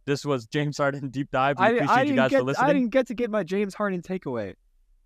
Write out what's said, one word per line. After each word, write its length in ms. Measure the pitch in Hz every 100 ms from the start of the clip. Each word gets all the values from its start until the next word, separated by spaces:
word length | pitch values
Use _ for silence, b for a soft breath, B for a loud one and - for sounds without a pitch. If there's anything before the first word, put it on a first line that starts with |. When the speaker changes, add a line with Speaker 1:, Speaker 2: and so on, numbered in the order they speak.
Speaker 1:
this 200 | - 143
was 220 | 147 135 110
James 320 | 151 147 139
Harden 300 | 143 139 135
Deep 220 | 123 143
Dive. 260 | 131 135 143
We 60 |
Speaker 2:
I, 40 | 202
Speaker 1:
appreciate 200 | 233 156
Speaker 2:
I 100 | 233
Speaker 1:
you 40 | 294
Speaker 2:
didn't 100 | 262
Speaker 1:
guys 140 | 131
Speaker 2:
get, 80 | 269
Speaker 1:
for 60 |
listening. 260 | 254 208 269
Speaker 2:
I 20 |
didn't 180 | 294 240
get 160 | 262 254
to 60 |
get 160 | 226 240
my 120 | 214
James 320 | 165 196 202
Harden 260 | - 208 185
takeaway. 540 | - 185 147 117 101 - _ _ _ _